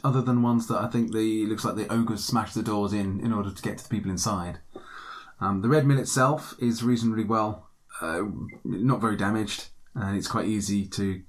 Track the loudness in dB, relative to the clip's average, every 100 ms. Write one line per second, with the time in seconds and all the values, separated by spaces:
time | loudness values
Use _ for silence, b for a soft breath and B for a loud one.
0 | 0 2 4 4 4 4 2 -2 0 0
1 | 0 2 2 2 0 0 -2 -2 0 2
2 | 2 0 0 -2 0 -2 -2 0 0 0
3 | -2 -2 0 0 -2 -4 -6 -6 -4 -4
4 | -2 -2 -2 -2 -4 -10 -14 B B B
5 | B B B B -2 0 4 4 6 4
6 | 2 2 2 2 -4 -2 0 2 2 2
7 | 2 0 2 2 0 -4 -12 -20 -18 -8
8 | -4 -2 -2 -4 -8 -10 -6 0 2 2
9 | 2 0 0 0 -2 -6 -10 -18 -14 -6
10 | -2 -2 -2 -2 0 0 0 0 -2 -2
11 | -2 -2